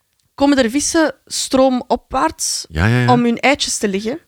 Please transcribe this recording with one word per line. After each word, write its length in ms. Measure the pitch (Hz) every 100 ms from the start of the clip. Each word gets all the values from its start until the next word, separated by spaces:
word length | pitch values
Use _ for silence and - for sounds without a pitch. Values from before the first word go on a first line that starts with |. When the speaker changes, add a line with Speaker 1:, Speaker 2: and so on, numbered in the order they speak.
| _ _ _ -
Speaker 1:
komen 220 | 277 269
er 120 | 233
vissen 460 | 277 - 330 302 - _
stroomopwaarts 1400 | - - 262 262 254 - 240 - 254 320 - - - -
Speaker 2:
Ja, 160 | 78 202
ja, 140 | 247
ja. 100 | 123
Speaker 1:
om 100 | 240
hun 160 | 240 233
eitjes 380 | 247 285 - -
te 100 | 214
leggen. 320 | 196 214 302